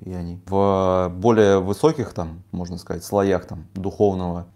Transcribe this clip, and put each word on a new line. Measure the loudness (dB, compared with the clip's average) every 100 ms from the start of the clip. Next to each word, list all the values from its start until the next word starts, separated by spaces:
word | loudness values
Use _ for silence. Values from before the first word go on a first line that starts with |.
| -12
и |
они. | -10 -10 -12 -4
В | 0 2 2 2 0 -2 0
более | 4 6 6 4
высоких, | 2 0 0 0 -6
там, | -6 -8 -10 -12
можно | -10 -8 -12
сказать, | -10 -10 -2
слоях, | 0 2 0 -4
там, | -14 -12
духовного, | -8 -8 2 2 2 -4 -6 -10